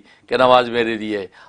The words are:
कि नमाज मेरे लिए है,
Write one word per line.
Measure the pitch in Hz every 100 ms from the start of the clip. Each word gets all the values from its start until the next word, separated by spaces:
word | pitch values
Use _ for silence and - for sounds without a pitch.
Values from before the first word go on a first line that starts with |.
| - _ _
कि | 120
नमाज | 127 127 123
मेरे | 117 113 113
लिए | 107 104
है, | 92 -